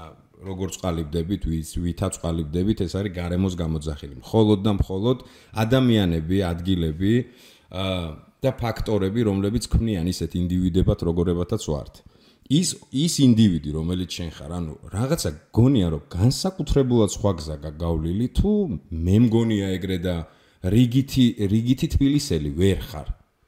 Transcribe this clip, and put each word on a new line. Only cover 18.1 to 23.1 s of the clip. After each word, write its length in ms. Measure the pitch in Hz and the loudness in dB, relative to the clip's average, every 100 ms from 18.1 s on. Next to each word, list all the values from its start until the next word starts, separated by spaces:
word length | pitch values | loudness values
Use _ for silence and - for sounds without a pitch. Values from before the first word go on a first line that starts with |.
| 95 127 | -2 -2
თუ 240 | - 196 208 185 78 - | 0 2 2 0 -4 -8
მე 280 | 80 85 101 | -4 2 6
მგონია 480 | 120 113 117 107 98 | 6 4 2 0 0
ეგრე 280 | 92 92 92 | -2 -4 -4
და 160 | 90 85 80 _ _ _ | -4 -4 -8 _ _ _
რიგითი, 600 | 92 110 127 127 135 135 120 - | 0 4 4 2 0 2 2 2
რიგითი 500 | 98 110 120 135 160 | 0 2 2 0 0
თბილისელი 640 | - 139 147 - 82 73 | 2 2 2 0 -2 -2
ვერ 280 | 73 98 90 | 0 2 2
ხარ. 280 | - 76 - | -4 -10 -10